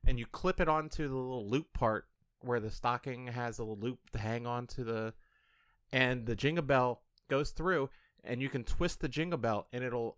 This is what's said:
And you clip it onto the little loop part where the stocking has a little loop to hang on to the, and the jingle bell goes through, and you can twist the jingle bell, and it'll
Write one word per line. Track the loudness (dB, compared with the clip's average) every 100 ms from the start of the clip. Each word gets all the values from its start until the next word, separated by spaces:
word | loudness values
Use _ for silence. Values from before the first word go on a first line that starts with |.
| 6
And | 4
you | 0
clip | -2 0 2
it | 2
onto | 2 0 -4 -4
the | -2
little | -4 -4 0
loop | 0 0
part | 0 2 2 -4 _ _ _
where | -2 -2
the | -2
stocking | -2 0 0 -4 -8 -6
has | -4 -4 -4
a |
little | -6 -4
loop | -4 -6 _
to | -6
hang | -2 -2 -2
on | -4 -6
to | -6 -4
the, | -2 -4 -8 _ _ _ _ _ _ _
and | 2 4 2 -2
the | 0
jingle | 2 0
bell | 4 4 4 0 _ _ _
goes | 0 0
through, | -2 2 2 0 -6 _ _ -6
and | -4
you | -2
can | -4
twist | 0 2 2 0
the | -4
jingle | -2 -2 0
bell, | 0 0 -4
and | -6
it'll | -4 -2 -4